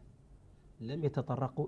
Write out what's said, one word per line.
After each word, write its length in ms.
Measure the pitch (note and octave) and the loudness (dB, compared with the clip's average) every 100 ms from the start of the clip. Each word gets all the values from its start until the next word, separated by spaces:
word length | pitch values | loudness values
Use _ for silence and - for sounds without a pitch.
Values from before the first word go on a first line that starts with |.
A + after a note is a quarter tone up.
| - - - - - - - - | -16 -20 -20 -20 -20 -20 -20 -10
لم 220 | A2+ D3+ | -4 2
يتطرقوا 640 | D3 C3 B2 A#2+ B2+ - | 2 2 0 2 0 0